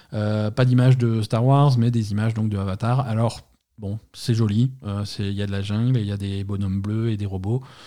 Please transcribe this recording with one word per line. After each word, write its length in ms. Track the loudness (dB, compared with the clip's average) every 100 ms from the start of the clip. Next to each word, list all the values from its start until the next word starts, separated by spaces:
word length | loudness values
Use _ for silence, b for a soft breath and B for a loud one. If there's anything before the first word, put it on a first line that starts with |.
| B
Euh, 400 | -4 -2 0 0
pas 120 | 2
d'image 340 | 4 6 6 4
de 220 | 2 0
Star 220 | 0 0
Wars, 340 | 4 4 4 4
mais 120 | 2
des 220 | 2 0
images 220 | 0 0
donc, 140 | 0 -2
de 60 | -2
Avatar. 420 | -2 -2 0 0
Alors, 400 | 0 0 0 -2 -14 _ _ -12
bon, 200 | -8 -8 -12
c'est 220 | -6 -2
joli. 360 | 2 2 2 2 -2
Euh, 200 | -8 -6
c'est, 220 | -6 -6 -6
il 60 |
y 80 | -4
a 40 | -4
de 40 |
la 120 | -4
jungle 340 | -4 -2 0 0
et 60 |
il 40 | -2
y 60 |
a 40 | -4
des 280 | -4 -4
bonhommes 360 | -4 -4 -2 -2
bleus 300 | -2 -2 -2
et 60 | -2
des 100 | -4
robots. 360 | -4 -2 -4 -6 B